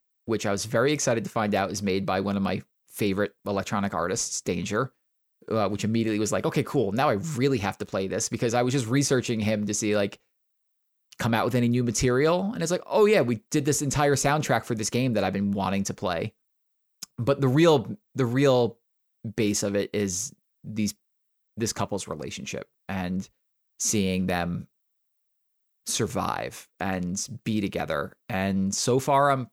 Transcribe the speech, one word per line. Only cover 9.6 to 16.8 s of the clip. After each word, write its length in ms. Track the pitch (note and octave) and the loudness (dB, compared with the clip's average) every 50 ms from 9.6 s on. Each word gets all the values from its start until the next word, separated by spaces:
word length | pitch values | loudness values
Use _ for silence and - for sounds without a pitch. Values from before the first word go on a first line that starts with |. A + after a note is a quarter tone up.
| G#2 | 0
to 80 | G#2 G#2 | -2 -2
see, 220 | - A2+ G#2 G#2 | -2 0 0 2
like, 240 | G#2 G2+ G2+ - - _ _ _ _ _ _ _ _ _ _ _ _ _ _ _ _ _ _ - - | 2 0 -2 -4 -8 _ _ _ _ _ _ _ _ _ _ _ _ _ _ _ _ _ _ -8 -4
come 160 | - A2 A2+ | 0 0 2
out 120 | A2 F2+ | 2 2
with 100 | A#2+ A#2+ | 2 2
any 120 | B2 A#2+ A#2+ | 2 2 2
new 160 | A#2+ B2 B2 | 2 2 0
material. 680 | A#2 G#2+ - - B2+ B2 B2+ D3 D#3+ E3+ F3+ F#3+ G3+ - | 0 0 0 2 2 2 4 2 2 2 0 0 -2 -4
And 80 | F3 | -4
it's 100 | E3 E3 | -4 -2
like, 120 | F3+ - - | -2 -4 -2
"Oh 200 | - - G#3+ G#3+ | 0 2 4 6
yeah, 160 | G#3 G#3+ F#3 | 6 6 4
we 200 | B2 A#2+ B2 G#2+ - _ | 4 2 0 -2 -2 _
did 160 | - D3+ C3+ | -2 0 2
this 160 | D3+ C#3 - | 2 0 0
entire 340 | D3+ C#3 - C#3+ D3 C#3+ C#3+ | 0 0 0 2 2 4 4
soundtrack 480 | C3 - C#3+ D3 D#3 C#3+ - C3 A2+ - | 2 2 2 2 0 2 2 0 0 0
for 120 | - A#2+ | -2 -4
this 140 | G#2+ A2 - | -4 -2 -2
game 240 | - A#2+ B2+ C3 A2 | 0 0 2 2 2
that 100 | G#2 F#2+ | 2 2
I've 100 | F#2+ F#2+ | 2 0
been 180 | G2 G2+ G2+ | 0 0 0
wanting 320 | G2+ G2+ F#2+ F#2+ G2 G2 G2 | 0 0 0 0 0 0 -2
to 80 | - F#2+ | -2 -4
play." 400 | - - F#2+ F2 E2 G#2+ A2 - _ _ _ _ _ _ _ _ _ | -4 -2 -2 -2 -2 -4 -6 -8 _ _ _ _ _ _ _ _ _